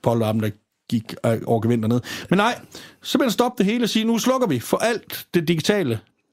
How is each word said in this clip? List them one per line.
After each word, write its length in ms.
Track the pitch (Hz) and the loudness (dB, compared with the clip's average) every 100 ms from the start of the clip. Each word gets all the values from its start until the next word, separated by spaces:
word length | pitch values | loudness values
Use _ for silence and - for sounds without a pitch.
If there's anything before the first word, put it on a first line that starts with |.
polterarm, 360 | - 117 113 110 | 0 0 2 0
der 100 | 107 - _ _ - | -2 -6 _ _ -4
gik, 240 | 117 - - 117 | -4 -4 -4 -2
øh, 120 | 113 - | 0 0
over 140 | 117 | 0
gevind 200 | 113 120 | 2 0
dernede. 200 | 110 120 - - - | 0 0 -2 -10 0
Men 80 | 180 | 2
nej, 220 | 214 247 - - - - | 2 -2 -10 -20 -20 -16
simpelthen 280 | - - 269 | -2 2 2
stoppe 260 | 190 240 240 | 2 0 2
det 80 | 196 | 0
hele 140 | 240 233 | 2 0
og 40 | |
sige, 160 | 220 220 | 0 0
"Nu 120 | 233 | 0
slukker 300 | 247 262 233 | 0 0 0
vi 120 | 127 | -2
for 180 | - 190 | -2 0
alt 480 | 220 226 - - - | 0 -2 -6 -16 -4
det 140 | 175 160 | -2 0
digitale, 520 | 170 - 208 147 107 - _ _ | 0 2 0 0 -4 -8 _ _